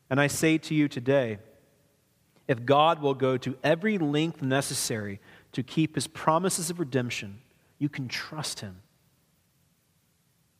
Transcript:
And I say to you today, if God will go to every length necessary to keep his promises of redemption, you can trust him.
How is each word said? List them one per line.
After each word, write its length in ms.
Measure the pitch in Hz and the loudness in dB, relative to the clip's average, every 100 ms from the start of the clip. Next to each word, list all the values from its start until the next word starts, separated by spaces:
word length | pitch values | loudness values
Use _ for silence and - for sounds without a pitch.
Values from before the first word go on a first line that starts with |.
| - | -4
And 100 | 131 | 2
I 80 | 143 | 2
say 300 | - 160 160 | 2 2 2
to 180 | - 156 | 0 0
you 120 | 143 | 0
today, 520 | 143 123 139 120 104 - _ _ _ _ _ _ _ _ _ - | 0 2 2 2 -4 -12 _ _ _ _ _ _ _ _ _ -4
if 180 | 123 120 | -2 4
God 360 | 139 156 165 | 6 6 4
will 120 | 143 | 0
go 240 | 135 131 127 | 0 0 0
to 200 | 127 - | -2 -2
every 340 | 139 165 214 208 | 0 2 0 0
length 440 | 147 147 165 - | 0 0 0 -2
necessary 800 | 135 135 - 131 - 113 104 98 - - _ | 0 0 0 -4 -4 -4 -6 -10 -16 -20 _
to 100 | - | -8
keep 320 | 123 - 156 - | -4 0 0 0
his 120 | - | -6
promises 600 | - - 160 185 185 160 | -2 2 4 2 -2 -4
of 100 | 175 | -4
redemption, 600 | 147 127 123 - 101 101 _ _ _ - | -2 -2 -2 -6 -10 -14 _ _ _ -4
you 100 | 143 | -4
can 180 | - 127 | -4 -6
trust 520 | - - 151 - - | -8 -10 -8 -8 -8
him. 220 | 104 92 _ _ _ _ _ _ _ _ _ _ _ _ _ _ _ _ _ _ | -12 -14 _ _ _ _ _ _ _ _ _ _ _ _ _ _ _ _ _ _